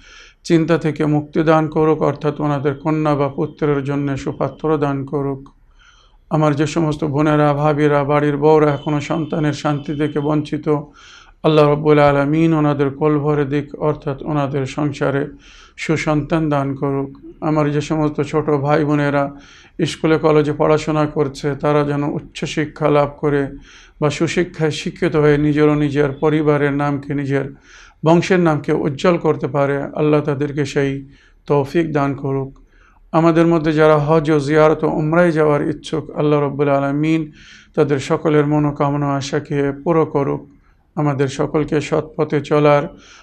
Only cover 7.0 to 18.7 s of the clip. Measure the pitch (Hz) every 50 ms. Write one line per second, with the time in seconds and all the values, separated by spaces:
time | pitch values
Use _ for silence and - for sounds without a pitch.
7 | - 156 135 143 151 156 151 151 151 147 143 139 147 156 151 143 151 147 143 147
8 | 143 135 147 147 147 147 143 143 143 156 156 156 151 151 143 139 - 165 151 147
9 | 143 - 156 165 156 147 - 156 151 151 139 139 - 156 151 143 143 - 156 139
10 | 151 147 147 151 143 147 151 151 147 147 - 151 151 160 151 143 143 - - -
11 | - - - - - - - _ - 165 156 151 147 147 147 147 156 151 151 147
12 | 147 143 143 143 143 139 151 160 165 165 160 156 151 147 147 139 143 139 135 139
13 | 156 151 151 147 139 151 151 147 147 131 139 147 139 143 - - 170 151 147 147
14 | - 151 135 139 - - 151 147 143 139 147 143 135 131 - - 151 147 - -
15 | 147 143 135 139 135 - - - - - - - - - _ - - - 165 147
16 | - 160 151 151 147 139 175 165 160 151 147 143 139 139 139 135 151 143 139 139
17 | 135 139 139 - - 330 - - - 160 156 156 151 147 147 147 147 - 160 156
18 | 151 151 151 - 147 143 - 156 151 151 147 143 135 143